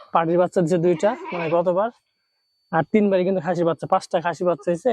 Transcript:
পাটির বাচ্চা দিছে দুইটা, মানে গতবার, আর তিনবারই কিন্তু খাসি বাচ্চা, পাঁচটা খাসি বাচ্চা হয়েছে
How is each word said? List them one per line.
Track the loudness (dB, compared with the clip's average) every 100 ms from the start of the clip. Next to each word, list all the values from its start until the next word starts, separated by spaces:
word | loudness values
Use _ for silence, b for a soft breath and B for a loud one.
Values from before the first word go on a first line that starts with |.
| -2
পাটির | -2 2 2
বাচ্চা | 2 0
দিছে | 0 2
দুইটা, | 2 2 0 -2 -8
মানে | -6 -2 0
গতবার, | 0 0 -2 -6 _ _ _ _ _ _ _ -2
আর | 0
তিনবারই | 2 2 2 0
কিন্তু | -2 -2
খাসি | 0 0
বাচ্চা, | -2 0
পাঁচটা | -2 0 -4 -2
খাসি | -2 -2
বাচ্চা | -2 -4
হয়েছে | -2 0